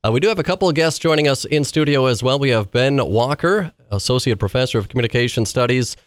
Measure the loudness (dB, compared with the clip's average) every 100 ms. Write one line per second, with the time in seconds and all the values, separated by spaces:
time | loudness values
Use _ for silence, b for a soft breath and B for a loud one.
0 | -2 0 0 -2 -2 0 0 2 0 0
1 | 0 2 2 0 0 -2 0 0 2 2
2 | 2 0 0 0 2 0 0 0 0 0
3 | 0 0 0 0 0 0 -2 -10 -6 -4
4 | 0 0 0 0 -2 -2 0 -2 -2 -2
5 | -2 0 0 0 -2 0 0 0 -2 -8